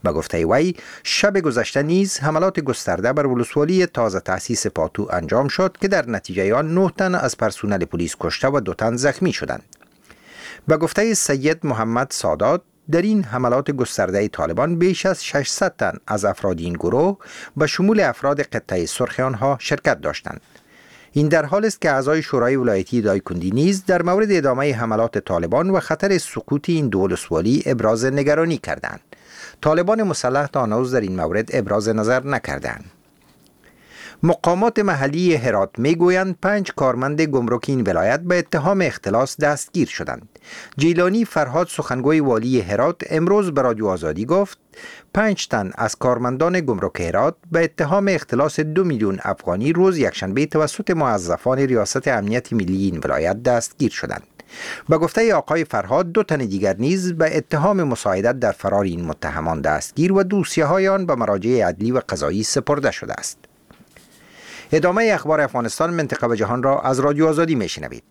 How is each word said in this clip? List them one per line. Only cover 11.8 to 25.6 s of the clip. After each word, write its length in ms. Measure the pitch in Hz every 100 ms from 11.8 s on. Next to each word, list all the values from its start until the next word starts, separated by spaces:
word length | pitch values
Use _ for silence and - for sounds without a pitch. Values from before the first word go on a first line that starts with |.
| 113 117 131
سادات، 500 | - 95 78 107 175 _ _ -
در 100 | 165
این 220 | 196 214
حملات 480 | 139 123 127 123 143
گسترده 560 | 139 120 - 92 98 104
طالبان 520 | - 76 82 147 170
بیش 260 | 180 180 190
از 200 | 180 -
ششصد 500 | 143 135 - 190 -
تن 200 | 98 - -
از 180 | 104 101
افراد 340 | 92 101 85
این 140 | 85
گروه، 440 | 87 87 113 175 196 - - - -
به 100 | 151
شمول 320 | - 190 214
افراد 420 | 165 117 139 143
قطعه 440 | 143 113 - 95 82
سرخ 340 | - 123 -
آنها، 380 | 131 110 135 135
شرکت 420 | - 143 - 127
داشتند. 400 | 73 73 - - _ - _ - - - -
این 160 | 147 151
در 180 | 160 147
حال 200 | 190 220
است 160 | -
که 100 | 165
اعضای 300 | 135 135 160
شورای 340 | 151 135 120 135
ولایتی 460 | 123 98 92 123
دایکندی 500 | 104 98 - 87 90
نیز 340 | 110 165 196 185
در 160 | 180
مورد 300 | 175 190 214
ادامه 420 | 190 139 127 143
حملات 440 | 120 117 110 117 104
طالبان 520 | - 87 85 117